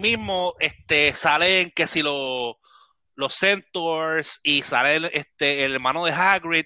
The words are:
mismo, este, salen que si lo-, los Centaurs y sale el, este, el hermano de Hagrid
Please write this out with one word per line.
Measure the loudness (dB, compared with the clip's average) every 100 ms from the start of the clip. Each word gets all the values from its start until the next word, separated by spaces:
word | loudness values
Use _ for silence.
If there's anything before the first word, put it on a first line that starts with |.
mismo, | 0 -2 -2 -2 -2 -2
este, | -6 -6 -2 2 2
salen | 2 0 2 4 2 0
que | -2 -2
si | 0
lo-, | -2 -2 -4 -4 -6 -8 _ -20 -20 _ _ -8
los | -4 0
Centaurs | 0 0 -4 -6 -2 -2 -2 -2 -4 -4
y | 0 0
sale | 0 2 2 2
el, | 0
este, | -4 -8 _ -2 0 0
el |
hermano | 0 -2 0 0
de |
Hagrid | 2 2 2 2 -2